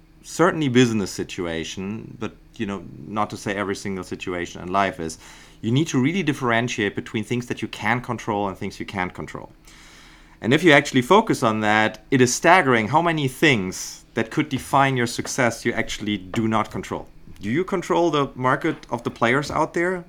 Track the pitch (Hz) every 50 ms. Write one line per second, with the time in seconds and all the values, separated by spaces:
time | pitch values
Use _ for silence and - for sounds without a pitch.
0 | _ _ _ - - - - - 160 185 175 160 151 135 117 127 127 117 113 107
1 | 92 - - - 85 - - - 87 85 82 82 80 - - 98 95 98 107 110
2 | - - - - 110 - - - - - - - 110 98 - 95 - - - -
3 | - - 101 107 107 - 110 98 - 110 98 101 101 95 98 - - 101 95 92
4 | 87 - 95 85 - 95 90 87 87 - - 85 85 90 92 98 98 95 - -
5 | 82 80 - - - - - - - - - - - 110 123 139 170 - - 131
6 | 123 151 170 202 165 147 135 - 135 120 117 113 123 120 - - 104 98 - -
7 | - - - 110 107 - 123 120 120 - 110 - 110 - - - - 107 120 120
8 | 123 - 120 110 - 120 107 101 101 98 92 - 107 95 - - 87 - - 95
9 | 90 90 - - 78 - - 73 - - - - _ - - - - - - -
10 | - - - - - - - - - 107 135 160 185 165 143 147 143 - - 127
11 | 120 - 185 214 220 - 143 - 131 113 107 110 107 107 107 107 107 107 - -
12 | - - 139 127 127 120 - - - 170 180 185 147 131 123 113 107 98 139 160
13 | 170 170 160 156 143 131 - - 170 156 127 104 92 92 90 - - - - -
14 | - - - 120 110 - - 156 143 151 135 120 - - - 135 139 135 131 123
15 | 120 117 - - 113 - - - 123 113 113 - - 117 95 110 113 - - -
16 | 107 107 104 92 95 92 - 120 110 110 110 107 107 - - 101 87 - 95 76
17 | 76 - - - - - - - 101 104 123 165 185 - 196 185 - - 175 170
18 | 175 170 151 147 139 123 - 123 127 127 139 151 - 160 147 - - - 120 117
19 | - 123 - - 123 113 127 147 147 - - 151 156 156 - 175 170 180 185 175
20 | 175